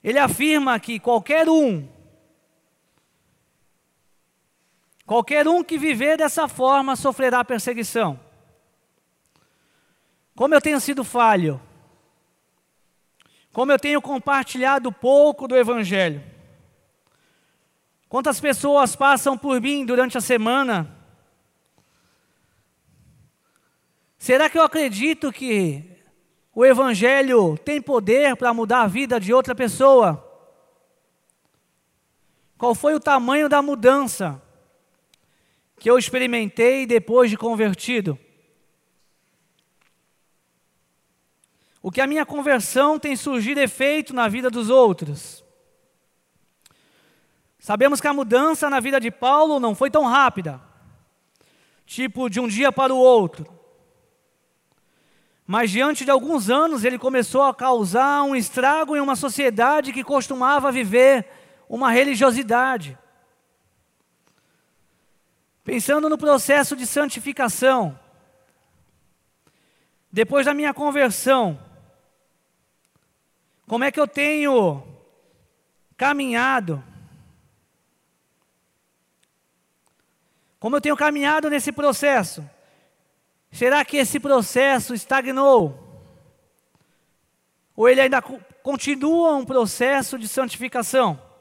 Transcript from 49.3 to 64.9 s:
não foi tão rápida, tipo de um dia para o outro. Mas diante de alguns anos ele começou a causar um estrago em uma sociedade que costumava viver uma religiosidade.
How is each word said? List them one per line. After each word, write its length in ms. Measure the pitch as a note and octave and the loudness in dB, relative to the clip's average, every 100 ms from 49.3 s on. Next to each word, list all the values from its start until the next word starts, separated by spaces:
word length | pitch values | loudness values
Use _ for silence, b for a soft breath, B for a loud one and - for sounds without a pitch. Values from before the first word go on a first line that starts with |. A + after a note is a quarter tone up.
| D4 D#4 C#4+ | 2 2 2
não 160 | A#3+ | -2
foi 160 | G3+ C4+ | -2 0
tão 140 | D#4 | 2
rápida, 560 | C4 C4+ C4 - D#3+ C3 _ _ _ _ _ _ _ _ _ _ _ _ _ | 2 2 2 0 -10 -12 _ _ _ _ _ _ _ _ _ _ _ _ _
tipo 420 | - B3+ A#3 B3+ | -8 -8 -6 -6
de 100 | G3+ | -4
um 80 | A#3+ | -4
dia 240 | G#3 C#4 | 0 0
para 240 | B3+ C4+ | 2 0
o 40 | C4 | 4
outro. 480 | B3+ A#3+ F3+ - D3+ - _ _ _ _ _ _ _ _ _ _ _ _ _ _ _ _ _ _ | 6 6 2 -6 -20 -20 _ _ _ _ _ _ _ _ _ _ _ _ _ _ _ _ _ _
Mas 280 | - G#3 A3+ | -6 -2 -2
diante 320 | G3+ C#4 D4 | 0 -2 -2
de 60 | C4 | 0
alguns 380 | C4+ C4+ D#4 G3 | 0 0 -4 0
anos 360 | C4 E4 C#4 | 0 0 0
ele 140 | A3+ B3+ | -4 -2
começou 440 | B3+ C4 A#3 B3+ | -2 -2 -2 0
a 100 | C#4 | 0
causar 720 | C4 B3+ B3 G3 A3 C4+ C#4+ | 0 -2 0 0 0 0 0
um 120 | C#4 | 0
estrago 640 | C4 G#3 - C4 D#4 D4+ D4+ | -2 -4 -2 0 0 -2 -2
em 40 | |
uma 160 | C#4 C4 | -2 -4
sociedade 760 | C#4 B3 C4+ G#3+ A#3+ D4+ C4+ | -6 -2 -2 2 2 2 -2
que 120 | C4 | -10
costumava 640 | C4 C#4 - C4 B3+ C#4+ C4+ | -4 -4 -4 -2 0 2 0
viver 580 | C4 G#3+ A3+ C4 C4 F#3 b b b b | -2 0 4 6 4 -2 b b b b
uma 220 | A3+ C4 | -2 2
religiosidade. 1080 | A#3 C#4 A#3 C4 A#3 A3+ A#3+ C4 B3 D3 C3 _ _ _ _ _ _ _ _ _ _ _ _ _ _ _ _ _ _ _ | 2 2 2 2 2 0 0 0 -4 -8 -20 _ _ _ _ _ _ _ _ _ _ _ _ _ _ _ _ _ _ _